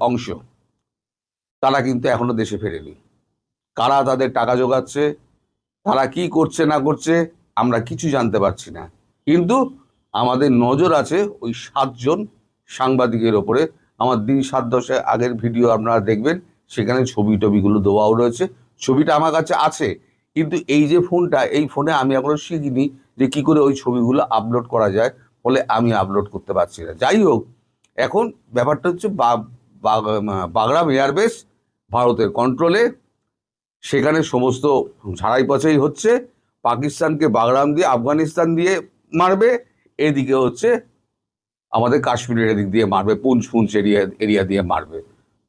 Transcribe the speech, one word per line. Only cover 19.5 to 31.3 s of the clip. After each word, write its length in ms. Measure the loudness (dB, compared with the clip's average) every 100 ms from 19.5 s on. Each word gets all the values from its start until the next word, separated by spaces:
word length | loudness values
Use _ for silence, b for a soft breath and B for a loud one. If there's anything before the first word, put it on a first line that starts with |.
আছে, 400 | 0 0 -2 -6 -6 _ _ _
কিন্তু 220 | -4 -2 -4 0
এই 220 | 2 4
যে 120 | 2
ফোনটা, 440 | 2 0 0 0
এই 240 | 0 -2 -2
ফোনে 240 | -2 -2
আমি 220 | 0 0
এখনো 220 | 0 0 -4
শিখিনি 540 | -4 -6 -4 -2 -2 B B -2
যে 100 | -2
কি 160 | 0
করে 180 | 2 4
ওই 140 | 2
ছবিগুলো 480 | 0 -2 0 0 0 0
আপলোড 360 | -2 -2 -4 -2
করা 240 | 0 0
যায়, 200 | 2 -2 -4 b _
ফলে 220 | -2 0 0
আমি 240 | 0 2
আপলোড 380 | 0 0 -2 -4
করতে 220 | -8 -4
পারছি 320 | -2 -2 -6
না। 80 | -12
যাই 300 | -4 0 2
হোক, 240 | 4 2 -2 _ _ _ _ -4
এখন 360 | -2 0 -2 -6 _
ব্যাপারটা 360 | -2 0 0 -2
হচ্ছে 200 | -4 -4
বা-, 400 | 0 0 0 -4 -18 _ -6
বাগ-, 680 | -2 0 0 -2 -2 -4 -4
বাগরাম 400 | -2 0 0 2
এয়ারবেস 540 | 0 0 0 -2